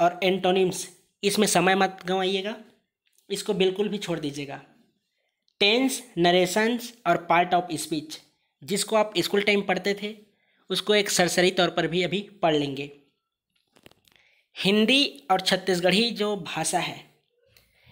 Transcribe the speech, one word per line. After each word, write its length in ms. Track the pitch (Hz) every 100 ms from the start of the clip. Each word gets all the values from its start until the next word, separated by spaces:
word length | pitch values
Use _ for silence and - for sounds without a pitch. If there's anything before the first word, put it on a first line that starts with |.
और 180 | 175 175
एंटोनिम्स, 680 | 190 185 185 190 185 - - - _ _
इसमें 240 | 202 196 202
समय 260 | 175 180
मत 240 | 190 190 190 180
गंवाइएगा, 480 | 190 185 196 196 226 - _ _ _ _ _ -
इसको 240 | 190 -
बिल्कुल 340 | 180 190 190 208
भी 100 | 196
छोड़ 200 | - 160
दीजिएगा। 400 | 147 139 139 143 - _ _ _ _ _ _ _ _ -
टेंस, 420 | 202 240 262 - - 170
नरेशंस 760 | 175 180 175 214 220 247 - - -
और 180 | 170 -
पार्ट 280 | 170 175
ऑफ 140 | 175 175
स्पीच, 460 | 151 - 156 147 - _ _ _ _
जिसको 340 | 139 196 - 220
आप 160 | 214 -
स्कूल 240 | 320 202
टाइम 200 | 202 202
पढ़ते 320 | 196 185 196
थे, 200 | 202 208 220 _ _ _ _ -
उसको 240 | 180 -
एक 160 | 208 202
सरसरी 400 | - 175 185 180
तौर 200 | 185 170
पर 160 | 175 160
भी 140 | 175
अभी 180 | 180 196 202 -
पढ़ 140 | 170 151
लेंगे। 340 | 143 135 143 - _ _ _ _ _ _ _ _ _ _ _ _ _ _ _ -
हिंदी 680 | 185 208 220 269 285 - -
और 100 | 185
छत्तीसगढ़ी 680 | - 185 190 180 180 185 233
जो 240 | 208 208 202
भाषा 420 | 156 - 160 175
है, 300 | - - - _ _ _ _ _ _ _ _